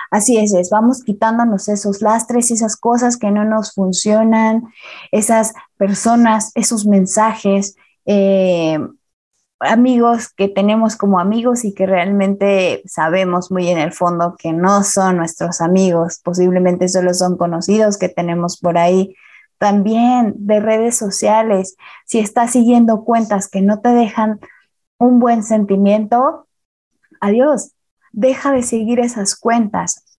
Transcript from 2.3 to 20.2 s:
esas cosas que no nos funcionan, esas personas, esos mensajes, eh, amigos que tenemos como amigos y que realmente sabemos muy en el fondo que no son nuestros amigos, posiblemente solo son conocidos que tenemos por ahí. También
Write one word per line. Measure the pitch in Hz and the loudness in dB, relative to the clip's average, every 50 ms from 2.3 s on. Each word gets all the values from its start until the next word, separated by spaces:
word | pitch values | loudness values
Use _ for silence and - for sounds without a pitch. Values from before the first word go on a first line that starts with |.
| 240 240 233 - | -2 -2 0 0
esas | 233 220 226 214 214 - | -2 -2 -2 -4 -4 -4
cosas | - 233 240 240 247 247 240 240 | -2 0 0 2 0 0 -2 -2
que | - 202 | -2 -2
no | 202 208 214 | 0 0 0
nos | 220 220 220 208 - - | 0 -2 -2 -4 -6 -4
funcionan, | - 190 185 180 - - 214 208 220 220 226 220 220 220 220 220 226 233 - - - - - - - - - | -4 -2 -2 -2 -2 -2 0 2 2 2 2 2 2 2 2 0 -2 -4 -6 -16 -20 -20 -20 -20 -20 -12 -4
esas | - 214 208 - 226 220 220 220 - - - _ _ - | -4 -2 0 2 2 0 0 -2 -6 -14 -20 _ _ -4
personas, | 196 196 202 - - 233 233 240 233 226 220 220 214 - - | -2 -2 -2 -2 0 2 4 4 4 4 2 0 -2 -4 -6
esos | 233 220 - 240 214 202 208 | -4 -4 -2 -2 -2 0 2
mensajes, | 202 196 185 185 - 220 214 226 220 - - 202 196 196 196 - - _ _ _ _ _ - - | 2 2 2 2 0 0 0 0 0 -2 -2 0 0 0 -2 -4 -10 _ _ _ _ _ -4 -2
eh, | 208 202 196 196 196 190 190 185 180 170 165 160 160 151 123 - - _ _ _ _ _ _ _ _ _ _ _ _ - | 0 2 2 2 2 2 2 2 0 0 0 -2 -2 -4 -6 -8 -12 _ _ _ _ _ _ _ _ _ _ _ _ -6
amigos | - 151 226 226 247 254 254 240 233 233 233 233 233 - | -2 0 2 2 4 4 4 2 2 2 2 0 -4 -10
que | _ - 196 196 | _ -4 -4 -2
tenemos | 196 196 196 208 214 226 226 220 214 | -2 0 0 0 2 2 0 -2 -2
como | - - 202 196 180 | -2 0 0 2 2
amigos | 175 196 220 233 233 247 247 240 233 | 2 0 -2 0 0 0 -2 -2 -4
y | 202 196 | -6 -4
que | - 190 | -2 -2
realmente | 190 190 180 175 196 202 202 196 196 202 196 196 202 196 190 185 170 123 - - - | 0 0 0 0 0 0 0 0 0 0 0 0 0 2 2 0 0 -2 -4 -8 -12
sabemos | - - 156 160 165 190 190 180 175 180 180 - | -6 -4 -2 0 0 0 0 0 -2 -4 -4 -4
muy | 190 185 180 175 | -4 -4 -2 -2
en | 180 165 | -2 -2
el | 151 170 165 | -2 -4 -4
fondo | - 180 175 175 170 170 175 170 - | -2 -2 -2 0 0 -2 -4 -4 -6
que | - 165 | -6 -4
no | 160 165 175 190 202 202 196 | -2 0 0 2 2 2 0
son | - - 202 190 185 180 175 | 0 0 0 0 0 0 0
nuestros | 165 165 - - 170 170 175 - | -2 -4 -6 -6 -6 -6 -4 -4
amigos, | 170 165 180 190 190 185 170 165 165 175 - - - | -2 2 2 2 2 2 2 0 -2 -2 -6 -8 -8
posiblemente | 180 175 180 180 180 180 180 180 180 180 175 185 180 | -6 -2 0 0 2 2 2 2 0 0 0 -2 -2
solo | 185 185 180 180 180 | 0 0 0 0 0
son | 180 185 180 180 175 | 0 -2 -2 -2 -2
conocidos | 180 170 170 165 175 - 202 220 214 208 202 208 | -2 -4 -4 -4 -2 0 0 2 2 0 0 -2
que | - - | -4 -6
tenemos | - - 175 170 170 175 170 175 - - | -4 -4 -4 -4 -4 -4 -4 -4 -6 -4
por | - 175 170 170 | -4 -2 0 2
ahí. | 170 175 185 185 190 190 - _ _ - _ - _ _ _ - | 2 2 2 2 0 -2 -6 _ _ -20 _ -20 _ _ _ -4
También | 208 208 202 208 190 214 226 226 233 247 247 247 | -2 0 2 2 0 0 0 2 2 2 2 2